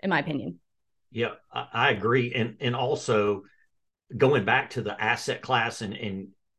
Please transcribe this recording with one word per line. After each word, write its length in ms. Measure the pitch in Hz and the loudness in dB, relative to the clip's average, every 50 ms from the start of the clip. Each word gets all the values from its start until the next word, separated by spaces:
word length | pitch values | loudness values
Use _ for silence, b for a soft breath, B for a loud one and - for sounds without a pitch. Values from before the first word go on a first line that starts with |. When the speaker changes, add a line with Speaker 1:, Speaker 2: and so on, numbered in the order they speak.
Speaker 1:
in 80 | - 196 | -2 0
my 100 | 175 151 | 0 0
opinion. 400 | 147 170 151 135 104 - 170 - _ _ _ _ _ _ _ _ _ _ | 0 0 -4 -6 -6 -8 -10 -12 _ _ _ _ _ _ _ _ _ _
Speaker 2:
Yeah, 200 | - 110 117 110 - - _ _ | -6 -4 -4 -4 -4 -8 _ _
I, 160 | - - - - - | -8 -8 -8 -6 0
I 160 | 113 123 143 | 2 4 4
agree. 440 | 123 98 95 113 123 131 123 120 - | 4 2 2 2 2 2 2 0 -2
And, 220 | 131 113 123 - - | -2 -2 -4 -4 -4
and 160 | - 123 123 123 | -4 -2 -2 0
also 680 | 127 123 107 107 - - 117 107 101 104 101 98 95 b b b b b _ _ _ _ _ _ _ - - | 0 0 -2 -2 0 2 2 4 4 2 2 0 -4 b b b b b _ _ _ _ _ _ _ -12 0
going 300 | 117 135 127 147 123 98 | 4 4 4 6 4 4
back 240 | 104 117 135 139 - | 4 2 2 2 0
to 120 | - 127 | -4 -6
the 220 | 104 104 104 - 110 | -6 -4 -4 -2 0
asset 380 | 107 117 113 - - 117 - | 0 0 0 -2 -4 -6 -4
class, 400 | - - 127 120 113 117 - - | -2 0 2 2 2 0 -2 -6
and, 120 | 113 98 107 | -8 -8 -6
and 360 | - - 104 95 98 95 - - _ _ _ _ | -6 -6 -6 -6 -6 -8 -12 -16 _ _ _ _